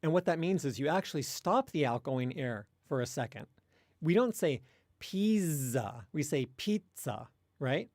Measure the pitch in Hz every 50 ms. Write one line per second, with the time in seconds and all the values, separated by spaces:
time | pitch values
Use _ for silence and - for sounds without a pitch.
0 | - 156 160 180 175 - 170 165 165 180 190 175 - 139 117 104 139 147 165 190
1 | 185 - - 156 131 - - - - 175 208 262 262 - - 165 143 127 120 120
2 | - 143 135 127 127 123 135 - 135 123 117 104 104 _ _ _ _ _ 147 131
3 | 120 120 - 143 123 110 - - - - _ _ _ _ _ _ _ _ _ _
4 | - 156 170 214 254 247 214 - - 160 135 117 - _ _ _ _ _ _ _
5 | - - - 190 202 214 220 214 185 170 156 143 135 127 117 127 113 101 110 -
6 | 90 _ - 156 143 - - 139 127 127 - - - 208 208 214 - _ _ -
7 | - 135 107 - - - _ _ _ _ _ _ - 127 135 151 - -